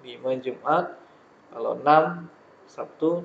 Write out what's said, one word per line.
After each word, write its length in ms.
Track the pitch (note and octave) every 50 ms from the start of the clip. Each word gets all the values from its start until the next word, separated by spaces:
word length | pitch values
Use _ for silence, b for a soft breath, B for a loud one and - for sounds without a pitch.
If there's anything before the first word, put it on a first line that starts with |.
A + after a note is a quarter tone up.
| -
lima, 320 | B2 A#2+ A#2+ B2+ C3 C3
Jumat. 640 | B2+ B2+ C3 - - - C#3+ D#3 F3 - - - B B B B B B - - - -
Kalau 320 | - - A#2 A2+ A2+ - -
enam, 480 | C3 D3 D3+ D#3+ E3 F3 F3 E3+ - - - - - - - - -
Sabtu, 560 | - - - A2+ - - - D#3 D#3+ E3+ F3